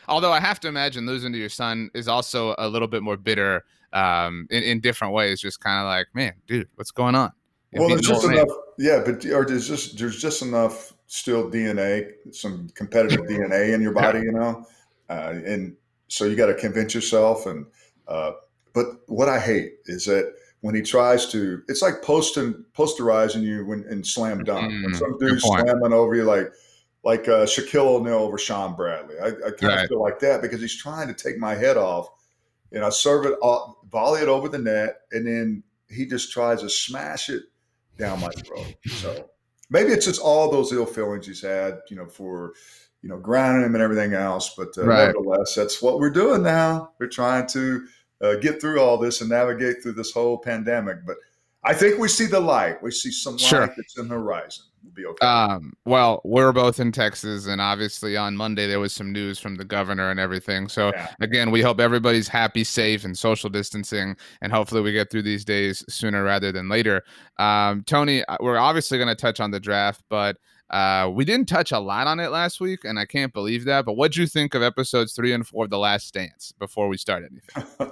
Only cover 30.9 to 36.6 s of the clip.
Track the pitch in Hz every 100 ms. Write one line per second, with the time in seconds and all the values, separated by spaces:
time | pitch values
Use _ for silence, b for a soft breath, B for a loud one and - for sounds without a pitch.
30.9 | 156 147 - - - 110 104 127 127 92
31.9 | 87 87 _ _ _ _ _ _ 107 107
32.9 | - 147 143 139 139 123 120 - - 104
33.9 | 110 117 156 151 135 147 143 117 107 107
34.9 | - _ 113 117 117 113 104 - _ _
35.9 | 104 131 127 - - 120 117